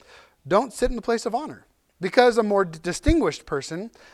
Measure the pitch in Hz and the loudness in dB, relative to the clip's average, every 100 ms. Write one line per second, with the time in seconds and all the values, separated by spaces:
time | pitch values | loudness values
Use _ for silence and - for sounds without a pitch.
0 | _ - _ _ 135 190 269 - 254 240 | _ -20 _ _ 0 0 0 -2 -2 -2
1 | 220 233 233 233 311 110 _ _ _ _ | -2 -2 -2 -6 -6 -12 _ _ _ _
2 | 175 269 247 226 214 202 185 160 175 170 | 0 4 4 4 2 2 0 -4 -8 -2
3 | 285 330 190 - - 147 - 165 226 - | 2 2 2 -4 -8 -8 -6 -10 -10 -16
4 | - | -20